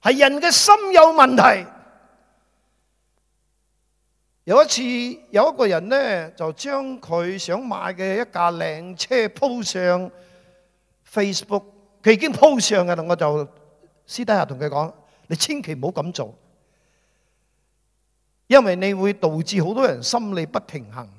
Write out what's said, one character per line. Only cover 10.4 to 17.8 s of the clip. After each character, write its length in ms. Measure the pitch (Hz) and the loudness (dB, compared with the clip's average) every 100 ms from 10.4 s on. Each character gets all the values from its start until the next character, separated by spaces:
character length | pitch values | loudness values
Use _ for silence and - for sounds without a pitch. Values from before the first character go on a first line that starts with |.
| _ _ _ _ _ _ _ | _ _ _ _ _ _ _
Facebook， 540 | - 202 185 - 202 - _ _ _ | -4 -4 -4 -6 -8 -8 _ _ _
佢 120 | - | 2
已 40 | 220 | 4
經 140 | 320 | 2
po 260 | - 311 269 | 4 4 4
上 300 | - 208 175 | 0 0 0
㗎 80 | 170 | -2
啦， 80 | |
我 100 | 165 175 | -2 -2
就 280 | 156 151 143 _ _ _ _ _ _ | 0 -2 -6 _ _ _ _ _ _
私 160 | - | -10
底 100 | 240 | -2
下 120 | 208 - | -2 -2
同 120 | 131 | -6
佢 120 | 151 | -6
講： 240 | 139 156 - _ _ _ | -4 -6 -10 _ _ _
「你 80 | 170 | -6
千 260 | - 285 | -4 -6
祈 120 | 196 | -8
唔 80 | 147 | -8
好 60 | 143 | -8
咁 220 | 185 156 | -6 -8
做， 200 | 175 110 - _ _ _ _ _ _ _ _ _ _ _ _ _ _ | -8 -12 -14 _ _ _ _ _ _ _ _ _ _ _ _ _ _